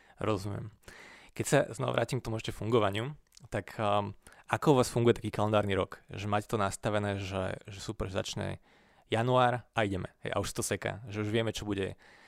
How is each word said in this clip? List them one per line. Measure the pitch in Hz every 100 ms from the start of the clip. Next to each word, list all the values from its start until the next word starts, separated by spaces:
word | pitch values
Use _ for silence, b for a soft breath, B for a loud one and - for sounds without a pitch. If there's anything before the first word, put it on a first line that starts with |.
| B B
Rozumiem. | 104 101 101 101 107 - B B B B B -
Keď | -
sa | 139 -
znova | - 127 120
vrátim | 117 127
k | 113
tomu | 113
ešte | -
fungovaniu, | - 107 120 101 101 127 151 _ - -
tak, | 110 - -
ehm, | 104 104 101 - B B B
ako | 113 -
u | 131
vás | 120
funguje | 123 117 110
taký | 107
kalendárny | - 107 107 101 95
rok? | 90 - -
Že | 95 104
máte | 104 -
to | 113
nastavené, | 98 - 113 104 104 98
že, | 98 98 95 - -
že | 98
super, | - 110 101
že | 98
začne | 101 104 95 98 b b b b b
január | 110 120 127 123 120 - 117
a |
ideme. | 104 92 - _
Hej, | -
a | -
už | 95 -
to |
seká. | - 98 104 98 113
Že | 107 107
už | 113
vieme, | 113
čo | - 104
bude | 98 95 95 B B